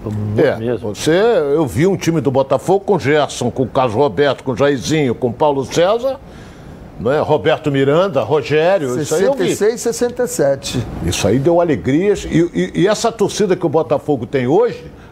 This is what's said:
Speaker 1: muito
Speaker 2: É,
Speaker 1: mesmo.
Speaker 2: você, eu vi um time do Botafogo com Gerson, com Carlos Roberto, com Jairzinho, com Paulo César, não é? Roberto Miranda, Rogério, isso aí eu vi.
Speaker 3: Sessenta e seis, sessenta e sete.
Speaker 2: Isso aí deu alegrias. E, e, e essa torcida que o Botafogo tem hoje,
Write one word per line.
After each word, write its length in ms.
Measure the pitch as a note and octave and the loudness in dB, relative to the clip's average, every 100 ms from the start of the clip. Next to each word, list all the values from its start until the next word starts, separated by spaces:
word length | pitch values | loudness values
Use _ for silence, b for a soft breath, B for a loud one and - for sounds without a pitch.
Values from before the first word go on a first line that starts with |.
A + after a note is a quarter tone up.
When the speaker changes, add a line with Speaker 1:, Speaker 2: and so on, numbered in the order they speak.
Speaker 1:
muito 360 | A2+ G#2 G#2 G#2+ | -6 -6 -2 2
Speaker 2:
É, 160 | B2+ G#2+ | 2 0
Speaker 1:
mesmo. 380 | A#2 A2+ G#2+ | -2 -4 -4
Speaker 2:
você, 160 | G2 D3+ F3 A3+ G3+ C#3+ | -4 0 2 4 2 2
eu 120 | D3+ C#3 | 0 0
vi 200 | F#2+ F#3 | 2 2
um 100 | F3+ | 2
time 240 | - E3 | 0 0
do 100 | C3 | 2
Botafogo 500 | B2+ - C3+ - F#3+ | 0 2 0 2 0
com 140 | - F3+ | 2 0
Gerson, 520 | A#2+ D3+ C3+ - A#2+ | 2 2 0 -2 -4
com 160 | - A#2+ | -2 -2
Carlos 280 | C3+ B2+ | 0 0
Roberto, 500 | G#2 C#3+ E3 C#3+ A#2+ | 2 0 2 0 0
com 100 | - G#2+ | -4 0
Jairzinho, 580 | C#3+ C3+ - D#3 C3+ | 0 0 -2 0 0
com 180 | A2 B2 | 0 -4
Paulo 320 | A2+ D3+ C#3 | 0 0 0
César, 540 | B2+ E3 F3+ A#3 C4+ B3+ B B B B B B B - | -2 0 2 0 -2 -6 B B B B B B B -6
não 100 | G#2+ | -2
é? 80 | D3 | 0
Roberto 500 | A#2 D3 D3 D3 D3+ | 2 2 2 0 0
Miranda, 520 | C#3 C#3 D#3 G3 C3+ | 0 2 2 2 0
Rogério, 800 | G#2+ D3+ C3 D3+ E3+ G3 C3+ B2+ | 0 0 0 2 2 2 0 -4
isso 140 | C#3+ | -2
aí 100 | D#3 | 0
eu 80 | A3+ | 2
vi. 140 | C4+ F#3 | 0 -2
Speaker 3:
Sessenta 100 | D#3+ G#3+ | 0 0
e 40 | A#3+ | 0
seis, 20 | |
sessenta 440 | A#3 A3+ A#3+ A#3+ | -4 -2 -4 -2
e 40 | B3 | -4
sete. 580 | - C#3 C3+ - B2+ - - - | 0 0 0 -4 -6 -6 -6 -4
Speaker 2:
Isso 200 | - G2 | -2 0
aí 120 | B2+ | 2
deu 220 | C#3+ E3+ | 2 2
alegrias. 640 | F3 A2+ B2+ D3 G3+ F#3+ E3+ | 2 0 0 2 2 0 0
E, 200 | D#3+ E3+ E3+ F3+ | 0 0 -2 -2
e, 80 | - | 0
e 40 | F#3+ | 0
essa 220 | G#3 A3+ | 2 -2
torcida 460 | A3 F#3+ - G3+ F#3 | 0 -2 0 0 0
que 80 | E3 | 0
o 20 | |
Botafogo 560 | D#3+ D#3 C#3 - C#3 A#2 | 0 0 -2 0 -4 -2
tem 200 | C3+ B2 | -2 2
hoje, 440 | F3+ A#4+ - - B B | 2 2 -2 -14 B B